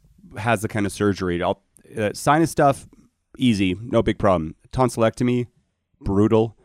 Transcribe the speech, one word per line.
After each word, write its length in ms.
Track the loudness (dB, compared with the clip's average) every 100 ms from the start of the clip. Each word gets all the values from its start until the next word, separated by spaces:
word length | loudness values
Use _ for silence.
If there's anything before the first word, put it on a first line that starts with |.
| _ _ -20 -8
has 240 | -2 -2
the 40 | -2
kind 180 | -4 -4
of 60 |
surgery, 500 | 0 0 0 -2 -2
I'll 220 | -2 -4 _ _ -14 -6
uh, 140 | -4
sinus 380 | -2 2 2 2
stuff, 360 | 2 2 0 -6 -20 _ _ _ -2
easy, 380 | 2 2 0 -2
no 200 | -2 0
big 140 | 0 0
problem. 380 | 0 0 -2 -10 _
Tonsillectomy, 760 | -2 -2 0 -2 0 -2 -2 -4 _ _ _ _ _
brutal. 560 | -2 2 4 4 2 -4